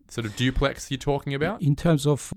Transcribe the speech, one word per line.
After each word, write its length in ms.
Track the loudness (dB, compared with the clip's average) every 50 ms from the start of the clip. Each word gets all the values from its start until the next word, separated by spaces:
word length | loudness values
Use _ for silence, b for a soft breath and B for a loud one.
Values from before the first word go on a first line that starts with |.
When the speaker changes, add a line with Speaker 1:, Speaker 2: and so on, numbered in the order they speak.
| _ -12
Speaker 1:
sort 140 | -6 -6 -6
of 100 | -4 -2
duplex 540 | 0 0 2 2 2 0 0 0 -4 -8 -6
you're 80 | -6 -4 -2 -2
talking 220 | -2 -2 -2 -4 -4
about? 280 | -2 -2 -2 -2 0
Speaker 2:
In 120 | 2 2 2
terms 320 | 4 4 2 4 4 4
of 260 | 2 2 0 -2 -8 -10